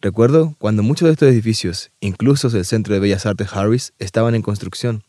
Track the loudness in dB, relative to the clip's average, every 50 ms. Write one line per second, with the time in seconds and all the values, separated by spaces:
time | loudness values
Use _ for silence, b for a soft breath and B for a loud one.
0 | -4 -4 0 2 4 4 6 4 2 2 -2 _ -2 0 0 2 2 0 0 2
1 | 2 2 2 4 4 4 4 4 2 0 -2 -2 -4 -6 -8 -8 -12 _ _ _
2 | -6 -6 -4 0 2 2 2 2 0 -2 -2 -2 -2 0 -2 -2 -2 0 0 0
3 | 2 0 0 0 -2 -4 -4 -4 -6 -6 -4 -2 0 0 0 0 -2 -6 _ _
4 | -12 -4 -2 0 0 2 0 0 -2 -4 -6 -6 -8 -12 -12 -6 -6 -6 -6 -6
5 | -10